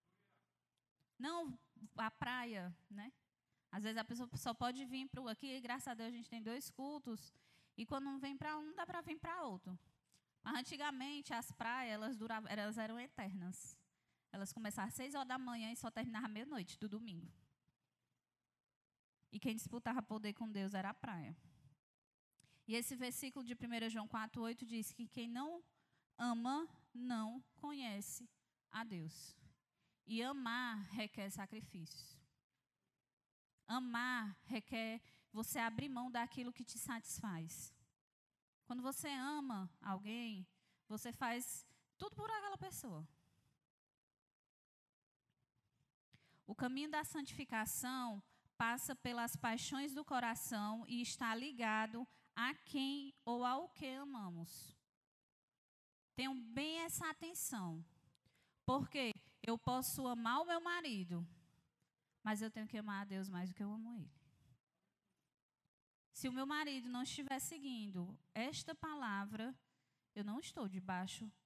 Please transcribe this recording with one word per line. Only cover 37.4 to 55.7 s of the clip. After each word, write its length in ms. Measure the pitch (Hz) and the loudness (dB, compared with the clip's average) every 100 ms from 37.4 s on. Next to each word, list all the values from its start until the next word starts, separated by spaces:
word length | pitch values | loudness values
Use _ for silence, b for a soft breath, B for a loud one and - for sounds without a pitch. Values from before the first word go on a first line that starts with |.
| 165 - - - - _ _ _ _ _ _ _ | -2 -6 -10 -14 -20 _ _ _ _ _ _ _
Quando 180 | - 247 | -6 -2
você 260 | 254 277 302 | 0 0 0
ama 640 | 269 269 302 269 202 185 - | 0 2 2 2 0 -2 -4
alguém, 680 | 208 190 208 233 233 196 180 b b b - | -2 -2 0 -2 -2 -4 -6 b b b -6
você 240 | 214 240 | -4 -4
faz 540 | - 240 240 - - B B B - | 0 2 2 0 -4 B B B -8
tudo 200 | 403 - | -6 -4
por 140 | 440 | 0
aquela 280 | 440 403 381 | 0 0 -2
pessoa. 480 | 381 359 247 156 160 - _ _ _ _ _ _ _ _ _ _ _ _ _ _ _ _ _ _ _ _ _ _ _ _ _ _ _ _ _ B B B - | -4 -4 -4 -4 -6 -12 _ _ _ _ _ _ _ _ _ _ _ _ _ _ _ _ _ _ _ _ _ _ _ _ _ _ _ _ _ B B B -8
O 80 | |
caminho 360 | 208 247 269 302 | 0 2 2 2
da 120 | 302 | 2
santificação 1160 | 311 311 277 - 269 226 220 - 254 254 240 202 b b b - | 2 0 -2 -4 0 0 2 2 2 2 0 -2 b b b 4
passa 380 | 233 247 - | 4 6 2
pelas 400 | 254 247 240 233 | 0 0 2 2
paixões 600 | - 233 233 - 277 285 | 2 4 4 2 2 2
do 100 | 269 | 0
coração 800 | 302 262 233 - - 220 208 226 - | 2 4 4 2 2 2 2 0 0
e 140 | 240 | 0
está 340 | 240 - 233 | 2 2 2
ligado 720 | 226 285 247 226 214 220 233 254 B B | 4 0 2 4 6 4 0 -6 B B
a 200 | - 247 | 2 2
quem 600 | 302 - 285 269 285 277 - | 2 0 2 4 2 -4 -4
ou 200 | - 240 | 0 4
ao 240 | 247 269 349 | 6 4 2
que 160 | - 269 | -4 -4
amamos. 880 | 262 285 254 190 170 170 - - - _ _ _ _ _ _ _ _ _ | -4 -4 -4 -4 -4 -6 -8 -12 -16 _ _ _ _ _ _ _ _ _